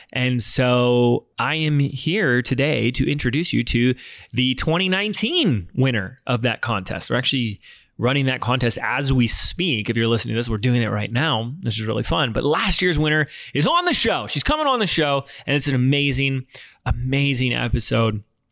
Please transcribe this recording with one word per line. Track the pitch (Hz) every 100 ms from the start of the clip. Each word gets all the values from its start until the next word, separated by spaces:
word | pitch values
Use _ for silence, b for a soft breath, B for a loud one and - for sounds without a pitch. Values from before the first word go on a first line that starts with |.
| B
And | 127 127 127
so | - - 123 123 123 123 120 120 _ -
I | 123
am | 156 156 147
here | 139 131 - 180 170 123
today | 123 123 143 131 113
to | 131 139
introduce | 147 127 135 175
you | 113 117
to | 120 123 123 B B B
the | 117 127 127
twenty | - 170 185
nineteen | 185 208 - 226 330 240 110 85 -
winner | 131 117 95 123 -
of | 120
that | 120 113
contest. | - 104 95 92 -
We're | 120
actually | 127 135 117 101 B B B -
running | 120 139 135
that | 127
contest | 117 127 123 -
as | 110 123 139
we | 131 117
speak. | - - - 180 113 104
If | 117
you're | 113
listening | 117 117
to | 113
this, | 117
we're | 110
doing | 120 123
it | 110
right | 104 104
now. | 117 160 117 113 156
This | 117 104
is | 110
really | 110
fun. | 113 170 131
But | 107
last | 139 160 208 -
year's | 185 151
winner | 151 156 147 B B
is | 135 196
on | 339 349
the |
show. | 285 233 156 208
She's | -
coming | - 311 294
on | 254
the | 196
show, | - 147 139 - B B
and | 143
it's | 139
an | 131
amazing, | 123 143 143 127 139 135 127 B B B
amazing | - 120 123 135 139 127 127
episode | 120 120 120 - 117 113 104 - _ _